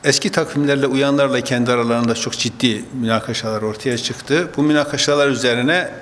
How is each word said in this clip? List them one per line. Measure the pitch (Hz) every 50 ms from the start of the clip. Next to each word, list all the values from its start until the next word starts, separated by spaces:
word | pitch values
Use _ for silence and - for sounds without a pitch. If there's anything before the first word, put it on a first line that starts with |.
| -
eski | 147 139 - - 202
takvimlerle | - - 160 - - - 147 143 143 139 139
uyanlarla | 135 127 135 139 139 143 143 143 135 123 123
kendi | 123 - 135 120 120 120
aralarında | 123 120 117 117 117 117 120 117 113
çok | - - - -
ciddi | - - 120 - - - 123 107 107 - - -
münakaşalar | 131 117 113 113 110 - - 113 - - 110 110 107
ortaya | 107 110 107 - - 135 120
çıktı. | 113 - - 123 - - - 135 160 180 156 -
Bu | - 147
münakaşalar | 151 151 147 143 143 - 135 - - 143 143 143
üzerine | 143 135 117 123 123 117 120 123 139 165 180 170 - - -